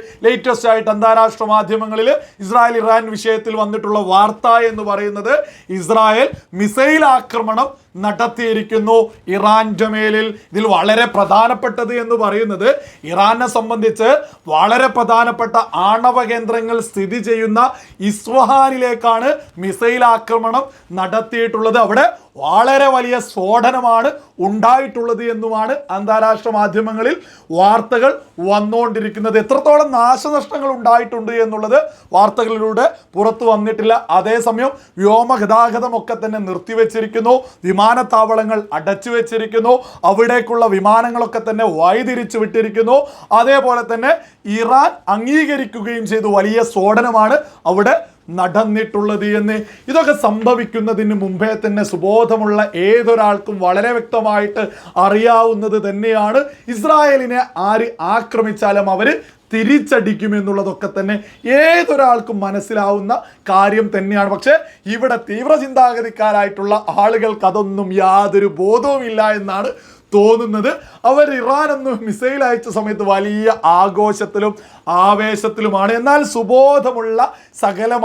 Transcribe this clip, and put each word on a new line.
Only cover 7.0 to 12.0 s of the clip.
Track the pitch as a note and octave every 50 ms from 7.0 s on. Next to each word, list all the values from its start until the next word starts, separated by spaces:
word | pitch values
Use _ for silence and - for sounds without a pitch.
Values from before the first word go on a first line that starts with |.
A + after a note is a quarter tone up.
| D#4 C#4 C4
ആക്രമണം | B3+ - - - A#3 A3+ G#3+ A3 A3+ C4 C4+ C4+ - _ _ - F3+ F#3+
നടത്തിയിരിക്കുന്നു | G#3 G#3 - A#3 A#3 A#3 - A#3+ A3+ A3 G#3+ G#3+ G#3+ A3 A3 G#3 G#3+ A3+ A3+ A3 A3 - - - - F#3
ഇറാൻ്റെ | G3 G3+ G#3 G#3+ A3 A3 A3 G#3 E3+ A3 G#3+ G#3+
മേലിൽ. | G#3+ G#3+ G#3+ G#3+ G#3+ A3 A3 G#3+ - - _ -
ഇതിൽ | F#3+ A3 G#3+ F#3+
വളരെ | E3+ F3 G#3 G#3+ A3+ A#3+ A3+ -
പ്രധാനപ്പെട്ടത് | G3+ G3 - G3 G#3 A3+ A#3+ B3 G3+ - A#3+ G3+ A#3+ A#3+ A3 B3 A#3+